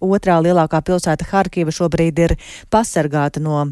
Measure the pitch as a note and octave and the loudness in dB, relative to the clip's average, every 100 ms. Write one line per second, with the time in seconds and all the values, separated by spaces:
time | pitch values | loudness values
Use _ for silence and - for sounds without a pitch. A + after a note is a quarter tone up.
0 | F#3 G3+ F#3+ E3+ E3 F3+ D#3 D#3+ - F3+ | 0 0 2 2 4 2 2 0 0 0
1 | E3+ D3+ - G3 F#3+ - D#3+ - F3 D#3+ | 0 -2 -2 -2 -2 -2 -4 -2 -2 0
2 | E3 D#3 E3 E3 - - - A3 A3+ F3+ | 0 2 0 0 -8 -20 -2 0 0 -2
3 | D3+ D3+ C#3+ D3 D#3 D3 D3 | -2 0 -2 -2 -2 -2 -2